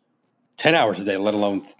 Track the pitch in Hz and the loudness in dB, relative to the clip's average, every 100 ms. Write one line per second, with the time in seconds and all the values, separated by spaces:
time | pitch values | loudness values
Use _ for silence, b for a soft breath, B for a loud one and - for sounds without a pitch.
0 | _ _ _ _ _ - 151 165 113 95 | _ _ _ _ _ -2 2 4 2 0
1 | 101 95 104 104 104 98 - | -4 -2 0 0 0 -2 -8